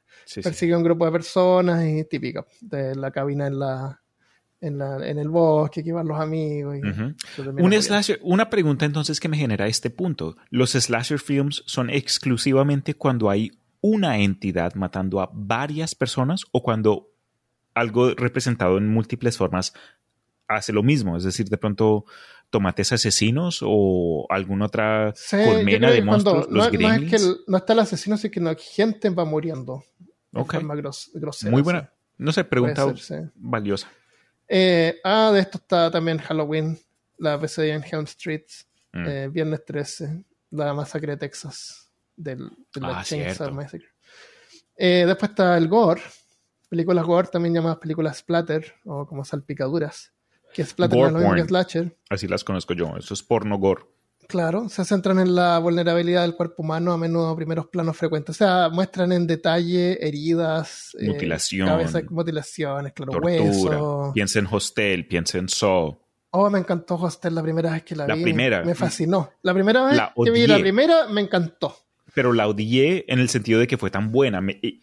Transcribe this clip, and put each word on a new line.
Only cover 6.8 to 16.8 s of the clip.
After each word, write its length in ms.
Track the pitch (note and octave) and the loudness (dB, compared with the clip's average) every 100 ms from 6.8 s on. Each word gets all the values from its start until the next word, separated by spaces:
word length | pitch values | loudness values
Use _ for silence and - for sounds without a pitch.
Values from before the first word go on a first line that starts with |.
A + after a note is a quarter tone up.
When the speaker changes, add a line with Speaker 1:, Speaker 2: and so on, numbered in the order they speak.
| G#2 G2 B2 - | -6 -4 -6 -8
Speaker 2:
se 240 | - - | -14 -10
termina 80 | C3+ C#3 | -8 2
Speaker 1:
Un 40 | |
Speaker 2:
muriendo. 180 | F3+ G#3+ | 4 4
Speaker 1:
slasher, 380 | G#3 G#3 G3+ F3+ | 2 0 0 -2
una 260 | F3+ F#3+ A3 | 2 2 2
pregunta 360 | G#3+ D#3 C3+ D3 | 2 2 2 0
entonces 340 | D3+ D3+ D3 | -2 -4 -4
que 80 | E3 | -4
me 80 | D3+ | -2
genera 300 | B2+ G2+ G#2 | 0 0 0
este 220 | A2 - | -2 -4
punto. 460 | - F3+ - D#2+ - _ | -4 -4 -4 -8 -10 _
¿Los 220 | B2 B2 | 0 2
slasher 480 | C3 A#2+ A#2 B2+ D3 | 0 0 -2 -2 -4
films 420 | - C#3 C#3+ - - | -2 0 0 -4 -6
son 220 | - A#2+ | -4 -2
exclusivamente 1040 | C3+ - - C3+ A#2+ C#3 C3 C#3+ C#3 C#3+ - | -2 -2 -2 0 0 2 4 4 0 -2 -2
cuando 340 | C#3 B2 G#2 | -2 2 2
hay 220 | G2+ A2+ - _ _ | 2 -2 -6 _ _
una 360 | G3+ G#3+ E3+ A2 | 0 2 2 2
entidad 540 | G2+ F#2+ G2 F2 E2+ F#2+ | 2 2 -2 -2 -2 -2
matando 440 | F2+ G2 F#2+ G2 | -4 -2 -2 -2
a 80 | F#2 | -4
varias 600 | G#2+ G2+ A2+ D3 D3+ D#3+ - | -6 -4 -4 -4 -6 -6 -4
personas 480 | B2+ - B2+ F#3 - | -4 -2 -2 -2 -2
o 100 | B2+ | -2
cuando 480 | - A2 | 0 2